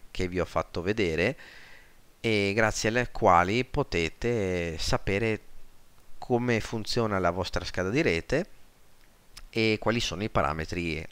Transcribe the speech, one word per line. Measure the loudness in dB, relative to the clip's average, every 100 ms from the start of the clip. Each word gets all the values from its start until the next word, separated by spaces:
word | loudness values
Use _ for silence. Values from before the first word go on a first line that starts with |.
| -10
che | -4 -2
vi | -2
ho | -2
fatto | -2 -4 -4
vedere | -2 0 0 2 0 -2 -10 -20 -20 -20 -20 -20 -20 -6
e | 0 2 2 2
grazie | 2 2 0
alle | 0 -2
quali | 2 6 8 6 2 0
potete | -2 0 0 0 -2 -2 0 0 -2 -2 -2
sapere | 0 0 0 0 0 -2 -6 -14 -14 -16 -20 -20 -12 -10
come | 0 0 2 0
funziona | 0 -4 -2 0 0 2
la | 2
vostra | 0 -2 -2
scheda | -4 -2 0
di | 2
rete | 2 0 0 -2 -2 -10 -20 -20 -20 -20 -20 -20 -20 -20 -6
e | 0 2 2
quali | 2 0
sono | 0 -2
i | -2
parametri | 0 0 -2 -4 -4 -4 -4 -6